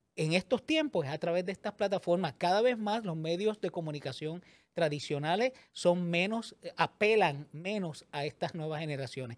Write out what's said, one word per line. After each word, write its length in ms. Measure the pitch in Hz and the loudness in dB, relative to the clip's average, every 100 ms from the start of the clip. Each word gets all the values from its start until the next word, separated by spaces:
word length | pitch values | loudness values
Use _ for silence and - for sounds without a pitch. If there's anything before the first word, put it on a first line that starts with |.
| _ - | _ -4
en 180 | 156 | 2
estos 300 | 180 - 254 | 2 2 0
tiempos, 440 | - 311 302 185 135 | 2 0 2 0 -2
es 40 | |
a 60 | 151 | -2
través 260 | 170 175 | -2 -2
de 80 | 180 | -2
estas 200 | 190 214 | -6 -6
plataformas. 640 | - 202 190 - 175 165 - | -2 0 0 2 2 0 0
Cada 240 | 175 196 | 2 4
vez 160 | 247 226 | 4 2
más 260 | 208 226 | 0 -2
los 120 | 208 160 | -2 -4
medios 440 | 160 175 214 208 | -2 0 0 -2
de 100 | 180 | -4
comunicación 720 | 175 156 147 139 - 156 175 - - _ | -4 -6 -6 -8 -6 -6 -8 -12 -20 _
tradicionales 800 | - 160 147 - 143 151 190 254 - - | 0 2 2 -2 -2 0 2 0 -2 -16
son 380 | - 175 175 175 | 2 4 4 4
menos, 460 | 170 190 226 - - | 2 2 -2 -6 -12
eh, 100 | 170 - | -6 0
apelan 680 | 160 - 208 220 170 139 147 | 0 2 4 6 4 0 -8
menos 540 | 151 180 208 175 - - | -10 -6 -4 -4 -8 -10
a 140 | 147 151 | -6 -6
estas 300 | - 165 170 | -4 -6 -4
nuevas 240 | 156 151 | -6 -6
generaciones. 580 | 156 139 127 135 123 | -6 -6 -6 -8 -10